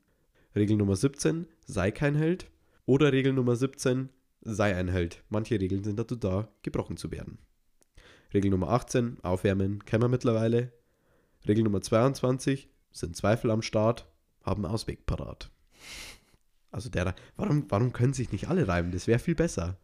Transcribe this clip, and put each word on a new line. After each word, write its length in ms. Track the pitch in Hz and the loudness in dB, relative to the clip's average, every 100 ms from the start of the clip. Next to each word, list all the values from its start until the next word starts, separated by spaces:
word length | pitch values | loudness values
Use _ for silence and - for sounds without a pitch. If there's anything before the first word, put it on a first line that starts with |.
| _ _ _ _ _ 104 | _ _ _ _ _ 0
Regel 220 | 104 107 | 2 2
Nummer 180 | 98 95 | 2 2
siebzehn, 520 | 139 - 160 160 175 _ - | 0 0 -2 -2 -6 _ -8
sei 240 | 101 95 | -2 -2
kein 240 | - 143 147 | 0 0 0
Held. 340 | 156 - - _ _ _ - | 0 -2 -8 _ _ _ 0
Oder 260 | 135 147 | 4 4
Regel 220 | 131 135 | 4 2
Nummer 220 | 135 123 120 | 2 2 2
siebzehn, 540 | 131 - 131 127 131 - _ _ | -2 -2 -2 0 -4 -12 _ _
sei 340 | - 104 104 90 | -6 0 0 2
ein 120 | 90 | 0
Held. 360 | 92 87 - - | 0 -2 -6 -6
Manche 300 | 107 110 110 | -6 -2 -2
Regeln 240 | 95 98 | 0 -2
sind 140 | 107 104 | -4 -6
dazu 180 | 117 120 | -6 -4
da, 320 | 101 95 107 _ | -2 -2 -4 _
gebrochen 340 | - - - 85 | -6 -6 -6 -8
zu 160 | 80 | -10
werden. 280 | 80 80 - _ _ _ _ _ - - - _ | -10 -12 -16 _ _ _ _ _ -20 -20 -20 _
Regel 180 | 101 98 | 0 2
Nummer 180 | 95 87 | 2 2
achtzehn, 480 | 123 - 131 120 131 | -2 0 -2 -2 -4
aufwärmen, 640 | 87 92 104 98 98 104 - | -4 0 2 2 0 -4 -2
kennen 180 | 110 | 0
wir 40 | 123 | 2
mittlerweile. 640 | 127 123 110 113 117 123 - _ _ _ _ _ _ - | 2 2 2 2 2 0 -8 _ _ _ _ _ _ 0
Regel 160 | 107 | 2
Nummer 180 | 110 98 | 4 0
zweiundzwanzig, 880 | - 113 131 135 127 127 - 135 - _ _ | 2 4 4 2 0 0 0 -2 -6 _ _
sind 240 | - - 85 | -10 -10 -2
Zweifel 360 | 101 117 120 | 0 2 2
am 100 | 110 | 0
Start, 460 | - 110 110 117 - _ _ _ | 0 0 2 0 -8 _ _ _
haben 220 | - 98 87 | -6 -4 -2
Ausweg 400 | 110 - - - | -4 -6 -6 -4
parat. 460 | 78 71 - - - _ _ - - - - _ _ _ _ _ | -4 -6 -12 -18 -20 _ _ -18 -16 -16 -20 _ _ _ _ _
Also 180 | - 113 | -10 -4
der, 260 | 87 90 - - - | 0 0 -2 -10 -4
warum, 300 | 208 147 - | 0 0 2
warum 220 | 101 123 | 2 2
können 220 | 120 123 | 2 2
sich 180 | 131 113 | 2 -4
nicht 160 | 101 - | -6 -2
alle 200 | 180 101 | 0 2
reimen? 240 | 87 87 | 2 0
Das 160 | 87 - | -2 2
wär 120 | 113 | 2
viel 160 | - 160 | 2 0
besser. 420 | 170 - 85 95 | 0 0 -4 -6